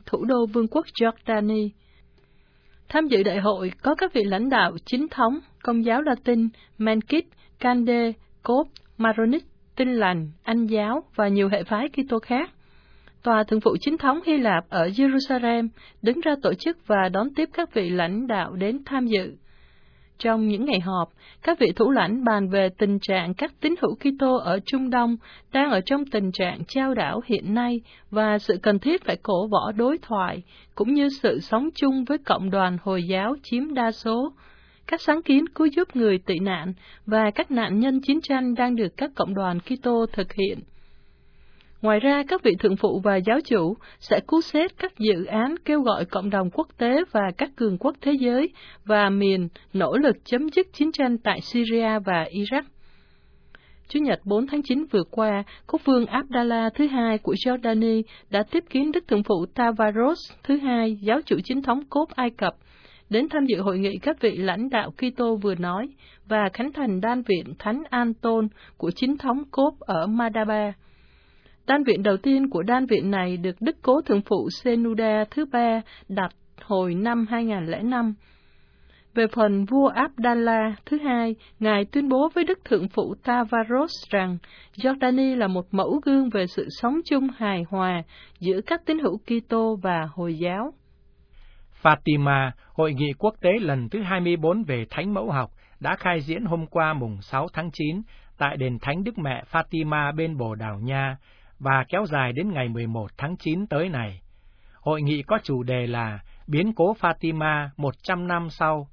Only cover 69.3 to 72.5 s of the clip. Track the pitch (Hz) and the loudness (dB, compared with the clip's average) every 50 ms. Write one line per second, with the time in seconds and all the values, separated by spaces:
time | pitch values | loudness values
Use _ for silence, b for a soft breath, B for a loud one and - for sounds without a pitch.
69.3 | 247 277 294 - - - 269 302 285 - - - 196 165 160 202 220 233 233 226 | -2 -2 -4 -4 0 0 2 2 0 -2 -6 -4 -2 -2 0 0 0 0 0 0
70.3 | 208 226 220 214 214 214 208 208 202 b b b b b b b b b b b | 0 0 0 0 0 0 -2 -2 -6 b b b b b b b b b b b
71.3 | b b b b b b _ - 269 294 285 254 190 165 202 208 196 196 - 277 | b b b b b b _ 0 2 2 4 2 2 2 2 2 2 2 2 2
72.3 | 269 269 269 269 | 4 4 2 2